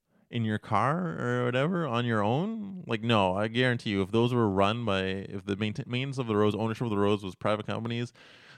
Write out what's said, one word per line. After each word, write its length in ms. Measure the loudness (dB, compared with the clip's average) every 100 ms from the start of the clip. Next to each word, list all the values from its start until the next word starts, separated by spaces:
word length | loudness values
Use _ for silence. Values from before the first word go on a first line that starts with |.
| _ _ _
in 160 | -2 0
your 140 | -2
car 600 | 0 2 2 0 -4 -4
or 260 | -2 0 0
whatever 420 | 0 0 0 0
on 180 | 0 0
your 160 | 2
own? 600 | 2 0 -2 -6 -10 -12 -6
Like, 160 | -2
no, 340 | 2 4 4 2
I 120 | -2
guarantee 420 | 2 2 0 0
you, 140 | 0
if 80 | 2
those 200 | 4 4
were 160 | 4 2
run 380 | 4 2 2 0
by, 160 | 0
if 420 | 0 -4 -8 -10
the 120 | -6 -2
mainten-, 320 | -2 -4 -6
maintenance 320 | -4 -4 -4
of 80 | 0
the 80 | 4
roads, 200 | 4 2
ownership 280 | -2 -2
of 80 | -2
the 60 | 2
roads 260 | 2 2
was 100 | -4
private 320 | -4 -2 -2 -4
companies, 480 | -6 -4 -4 -6 -10 -20 -20 -20